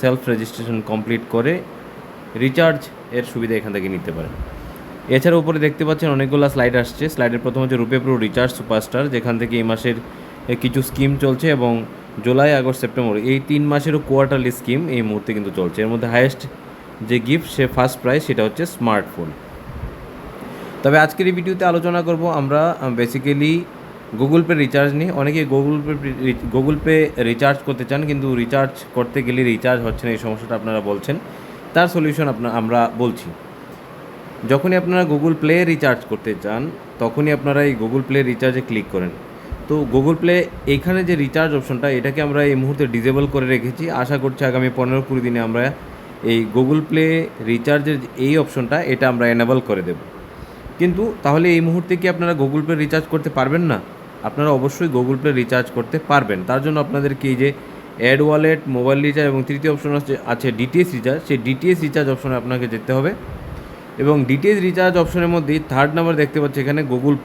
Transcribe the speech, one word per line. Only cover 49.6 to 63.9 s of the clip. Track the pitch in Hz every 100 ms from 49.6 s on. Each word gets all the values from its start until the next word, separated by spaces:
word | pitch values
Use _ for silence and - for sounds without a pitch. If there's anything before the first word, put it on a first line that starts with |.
| - 98
দেব। | 87 82 - - - - - - - -
কিন্তু | 175 180 220 -
তাহলে | 143 151 175
এই | 170
মুহূর্তে | 165 170 175 180
কি | 180
আপনারা | 175 170
Google | 160 139 147 151
Pay | 160
রিচার্জ | 147 156 156
করতে | 160 147
পারবেন | 135 131 160
না? | 170 110 87 - - -
আপনারা | 107 - 151
অবশ্যই | 135 135 135 170
Google | 127 123 135
Pay | 147
রিচার্জ | 131 120 123 120 -
করতে | 117 156 -
পারবেন। | 143 113 98 92
তার | 131
জন্য | 143 151
আপনাদেরকে | 143 139 139 135 139
এই | 123
যে | 135 139 - - - -
অ্যাড | 120 135
ওয়ালেট, | 151 151 156 160 151
মোবাইল | 127 123 139
রিচার্জ | 147 143 147
এবং | 135
তৃতীয় | 127 143 151
অপশন | 147 147 143
আছে, | 139 135 -
আছে | 120 131
ডিটিএইচ | 110 123 151 180
রিচার্জ, | 127 113 147 -
সেই | 135
ডিটিএইচ | 117 131 165 180
রিচার্জ | 156 156 139
অপশনে | 131 139 127
আপনাকে | 117 127 123
যেতে | 113 -
হবে | 131 147 220 - - - - - - -